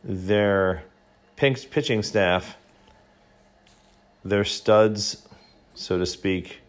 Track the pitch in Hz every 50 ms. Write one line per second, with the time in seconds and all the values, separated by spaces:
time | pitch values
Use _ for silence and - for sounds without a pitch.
0 | - - 101 92 92 95 104 104 104 101 98 98 95 92 90 80 - - _ _
1 | _ _ _ _ _ _ _ - 143 139 131 131 - - - 156 147 - 120 107
2 | 104 - - 107 95 90 90 90 - - - - _ _ _ _ _ - - _
3 | _ _ _ _ _ _ _ _ _ _ _ _ _ _ - _ _ _ _ _
4 | _ _ _ _ _ 95 104 101 101 - - - - - 107 107 110 107 107 101
5 | 104 - - - - - - - - _ _ _ _ _ _ - - - 92 90
6 | 92 90 - - - 98 95 90 87 - - - _